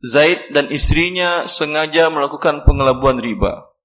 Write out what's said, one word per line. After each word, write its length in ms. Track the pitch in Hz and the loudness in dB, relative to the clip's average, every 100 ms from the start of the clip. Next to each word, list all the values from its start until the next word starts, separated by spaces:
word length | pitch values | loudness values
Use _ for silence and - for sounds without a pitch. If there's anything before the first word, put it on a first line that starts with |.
Zaid 480 | 123 143 151 175 - | 0 2 2 2 -2
dan 220 | 143 143 | -2 -2
istrinya 720 | 147 - 151 175 180 175 175 - | -2 0 2 0 -2 -2 -2 -4
sengaja 640 | - 151 151 156 156 165 | -6 -4 -2 0 2 2
melakukan 560 | 156 139 147 165 147 - | 2 -4 -2 -2 2 2
pengelabuan 560 | 139 135 127 135 127 | 4 2 2 0 0
riba. 480 | 117 98 95 - - _ | -4 -4 -4 -4 -16 _